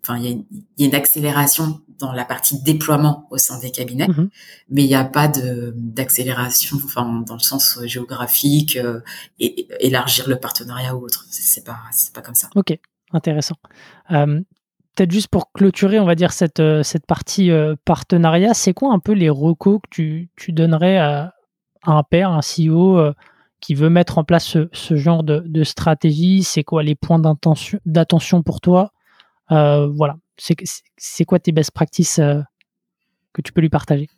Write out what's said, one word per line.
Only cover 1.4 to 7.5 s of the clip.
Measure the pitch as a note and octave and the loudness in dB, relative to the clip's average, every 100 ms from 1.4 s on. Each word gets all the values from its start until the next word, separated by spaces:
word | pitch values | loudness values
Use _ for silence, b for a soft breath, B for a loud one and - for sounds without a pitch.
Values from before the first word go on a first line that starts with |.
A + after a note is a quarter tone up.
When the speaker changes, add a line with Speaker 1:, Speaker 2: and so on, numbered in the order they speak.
| C#3+ - D#3+ D#3 _ - | 0 0 -2 -6 _ -10
Speaker 1:
dans | C3+ | -8
la | B2 | -8
partie | A#2+ B2+ - C3+ | -8 -6 -4 -2
déploiement | C3+ D#3 - D3 D3+ D3 - | 0 -2 0 2 2 0 -6
au | - | -4
sein | - B2 | -4 -4
des | B2+ | -10
cabinets, | B2+ B2 B2 F#3+ | -8 -8 -4 -2
Speaker 2:
Mhm. | D3+ F#3 B B B _ | 0 -2 B B B _
Speaker 1:
mais | C#3 | 0
il | C#3 | 2
y | |
a | C3+ | 2
pas | C3 D3+ D3+ | 0 0 0
de, | C3+ B2+ B2 A#2+ A#2 | 0 -4 -6 -8 -8
d'accélération, | A#2 A2+ C3 - B2+ B2 B2 B2 - C#3 | -10 -6 -4 -2 -2 -4 -2 -2 -2 -6
enfin, | - - A#2+ A#2 A#2 | -6 -6 -4 -6 -8
dans | |
le | A#2 | -6
sens, | - | -4